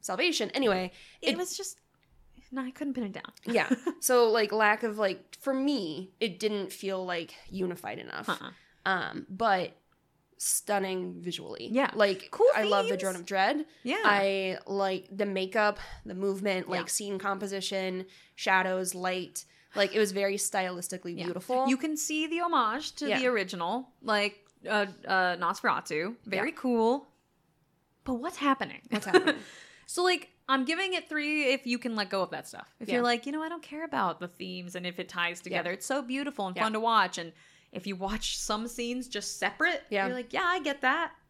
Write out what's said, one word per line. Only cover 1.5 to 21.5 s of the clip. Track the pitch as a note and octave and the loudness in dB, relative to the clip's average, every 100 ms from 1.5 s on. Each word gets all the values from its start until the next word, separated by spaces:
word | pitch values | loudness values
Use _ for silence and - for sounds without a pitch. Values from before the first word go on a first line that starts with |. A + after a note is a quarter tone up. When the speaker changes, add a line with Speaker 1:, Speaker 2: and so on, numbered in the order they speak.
| - | -6
Speaker 2:
just, | G4 - _ _ _ _ - - - | -10 -12 _ _ _ _ -20 -20 -10
no, | B3+ | -8
I | B3+ | -8
couldn't | C4 C#4+ | -6 -6
pin | B3+ | -4
it | G#3+ | -6
down. | - - - | -6 -14 -12
Speaker 1:
Yeah. | - A3+ E3 B3 - | 2 2 4 2 0
Speaker 2:
<laughs> | - | -2
Speaker 1:
So, | - B3 A#3 | 4 6 6
like, | A3+ G#3 | 6 2
lack | G#3+ G#3+ G#3+ | 4 4 4
of, | A3+ G#3+ | 0 0
like, | G3+ F#3+ - - | 0 0 -10 -6
for | - | -2
me, | C4+ C#4 C#4 F3 D#3 F#3+ _ | 2 2 2 -2 -6 -10 _
it | A3 F3 | -2 0
didn't | G#3+ G#3 F#3+ | 0 0 -4
feel, | - F#3+ F#3+ | -6 -4 -4
like, | F#3 F3 E3 - - | -2 -4 -6 -14 -12
unified | F#3+ F#3 F3 G#2 G#2+ | -4 -4 -4 -8 -10
enough. | - - - | -10 -8 -6
Speaker 2:
Uh-uh. | F3 - - _ _ - | -6 -6 -16 _ _ -2
Speaker 1:
Um, | F#3+ F#2+ - - | 0 -2 -8 -10
but | F#3+ A3+ F#3+ F3 - _ _ _ _ _ _ | -2 2 2 0 -8 _ _ _ _ _ _
stunning | - - - G3+ F#3+ F#3 F3+ F3 | -2 -2 0 0 0 -2 -4 -6
visually. | F3 F3 - - - | -8 -8 -8 -10 -2
Speaker 2:
Yeah. | A#3 C#4 | 0 2
Speaker 1:
Like, | - G#3 F#3+ - | 4 4 4 -4
Speaker 2:
Cool | - A#4 | 6 6
Speaker 1:
I | - | 6
love | G#3 G3+ - | 4 4 4
the | |
Speaker 2:
themes. | F#3+ | 0
Speaker 1:
Drone | F#3+ F3+ | 0 -2
of | F3 | -2
Dread. | G3 G3 D4 D#4 - | 2 4 2 -4 -8
Speaker 2:
Yeah. | A#3+ F4+ | -4 2
Speaker 1:
I | G#4 G3+ G3 G3 F#3+ F#3 - | 4 6 4 2 -2 -4 -4
like | G3 G3 F#3 F#3 | 0 0 0 -6
the | G3 G3+ | -4 -2
makeup, | F#3+ F#3+ A3 G#3+ G#3 - - - | -2 -2 2 2 0 -8 -14 -10
the | |
movement, | F#3 G3 G3 G3+ F#3 - | -4 -2 0 0 -2 -2
like, | F3+ | -4
Speaker 2:
Yeah. | F3 | -2
Speaker 1:
scene | - G3+ F#3+ | -4 -4 -4
composition, | G3 G3 G3+ G3 F#3+ F#3+ F#3+ F#3 F#3 - - - | -2 -4 -4 -4 -4 -2 -2 -4 -8 -14 -20 -6
shadows, | - F#3+ F#3 F#3 F#3 | 2 4 4 0 -2
light. | F3+ F#3 F#3 F3+ - - _ _ | -2 -2 -2 -6 -10 -16 _ _
Like, | - G3+ | 0 2
it | G3+ | 4
was | G#3+ | 2
very | F#3+ G3 G3 | 2 0 0
stylistically | - G3+ F#3 F3+ F3 F#3 F3+ E3+ | -2 0 -2 -4 -8 -8 -8 -6
Speaker 2:
Yeah. | F3 | -4
Speaker 1:
beautiful. | F3+ F3+ | -6 -2